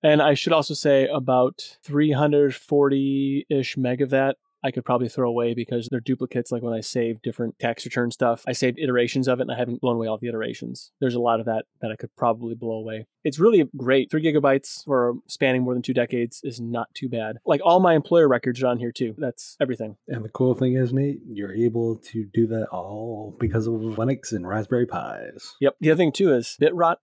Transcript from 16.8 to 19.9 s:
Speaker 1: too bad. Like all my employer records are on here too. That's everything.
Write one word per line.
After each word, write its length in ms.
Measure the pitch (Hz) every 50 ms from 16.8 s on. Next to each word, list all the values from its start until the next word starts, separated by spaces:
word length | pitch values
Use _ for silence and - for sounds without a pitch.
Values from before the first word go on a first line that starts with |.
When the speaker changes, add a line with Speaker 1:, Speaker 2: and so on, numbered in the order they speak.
| 120 _ _
Speaker 1:
too 160 | - 139 127
bad. 280 | 120 117 110 107 117 120 _
Like 160 | - 160 143 180
all 160 | 185 170 185
my 160 | 190 175 165
employer 320 | 156 139 - 175 170 160 143
records 340 | 127 120 - 127 120 120
are 60 | 131 127
on 120 | 123 120
here 120 | 120 120
too. 240 | 120 - 131 113 110 123
That's 380 | 151 127 117 - - - - _
everything. 380 | 151 131 123 - 117 110